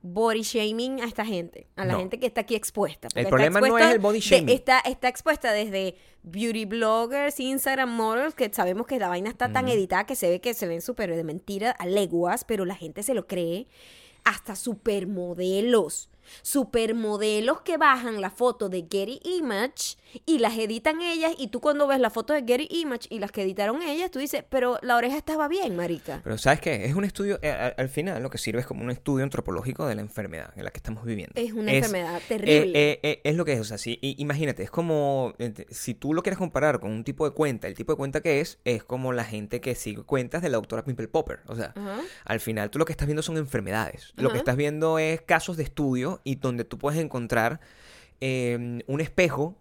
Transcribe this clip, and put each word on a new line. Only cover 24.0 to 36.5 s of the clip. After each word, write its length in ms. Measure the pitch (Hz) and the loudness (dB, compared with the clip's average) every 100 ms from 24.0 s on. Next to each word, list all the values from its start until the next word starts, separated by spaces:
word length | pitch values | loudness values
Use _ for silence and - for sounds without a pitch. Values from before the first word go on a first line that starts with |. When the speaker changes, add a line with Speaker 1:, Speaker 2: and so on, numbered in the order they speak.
| 370 | -2
Speaker 1:
tú 60 | 254 | -4
dices, 240 | 285 - - | -4 -4 -2
"Pero 300 | 262 247 247 | 0 0 0
la 140 | 247 240 | 2 2
oreja 200 | 240 285 | 4 -2
estaba 320 | 302 311 294 | -2 -2 0
bien, 260 | 349 349 175 | 0 0 -2
marica". 440 | 175 165 - 143 | -2 -4 -6 -10
Speaker 2:
Pero 160 | - 110 | -6 0
¿sabes 220 | - 156 | 4 4
qué? 240 | - 127 | 2 -2
Es 100 | 104 | 0
un 100 | 156 | 0
estudio, 340 | 196 - 202 196 | 0 -2 -2 -2
eh, 80 | 151 | -2
a-, 240 | 139 123 - | -2 -4 -2
al 80 | 131 | -4
final 340 | 135 175 165 | -2 -4 -4
lo 80 | 127 | -6
que 80 | 120 | -6
sirve 220 | - 117 | -4 -2
es 60 | 131 | -2
como 160 | - | -4
un 60 | 120 | -6
estudio 320 | 123 - 135 | -4 0 0
antropológico 640 | 135 135 - 87 120 131 156 | 2 -2 -4 -4 -4 -4 -4
de 80 | 107 | -4
la 60 | |
enfermedad 500 | 104 - 98 80 - - | -6 -8 -8 -8 -12 -10
en 80 | |
la 60 | 98 | -12
que 60 | - | -10
estamos 260 | - 107 | -10 -8
viviendo. 280 | 117 107 87 | -6 -6 -6
Speaker 1:
Es 180 | - 233 | -6 -4
una 200 | 220 214 | -2 2
Speaker 2:
Es, 60 | 135 226 | 2 2
Speaker 1:
enfermedad 320 | 190 170 175 | -2 -2 -6
Speaker 2:
eh, 40 | - | -4
Speaker 1:
terrible. 600 | 220 202 151 185 156 147 | -4 6 6 6 4 4
Speaker 2:
eh, 80 | 147 | 2
eh, 180 | 147 147 | -2 -2
es 100 | 143 156 | 0 0
lo 80 | |
que 100 | 160 | 0
es, 60 | 127 | 0
o 40 | |
sea, 140 | 107 107 | -2 -6
si, 200 | - 113 | -6 -4
i-, 140 | 139 139 | -6 -4
imagínate, 440 | 143 147 151 123 | -4 0 -2 -2
es 80 | 92 | -4
como, 640 | - 170 156 143 139 123 - | -2 0 2 2 0 -2 -4
eh, 120 | 120 | -8
te-, 160 | 104 - | -6 -14
si 240 | - - | -10 -8
tú 200 | 120 139 | -6 0
lo 80 | 160 | 0
quieres 160 | 185 185 | 0 -2
comparar 400 | 180 | -2